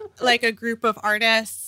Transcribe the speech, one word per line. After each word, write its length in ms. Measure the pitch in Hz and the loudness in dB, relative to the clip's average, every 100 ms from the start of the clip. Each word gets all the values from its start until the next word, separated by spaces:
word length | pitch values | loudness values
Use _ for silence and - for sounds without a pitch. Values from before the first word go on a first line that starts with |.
| 427 - | -4 -2
like, 220 | 247 240 | 2 2
a 100 | 233 | 2
group 320 | 214 233 226 226 | -2 -6 0 -2
of 120 | - | 0
artists. 600 | 208 208 226 226 220 - | -2 2 2 2 0 -12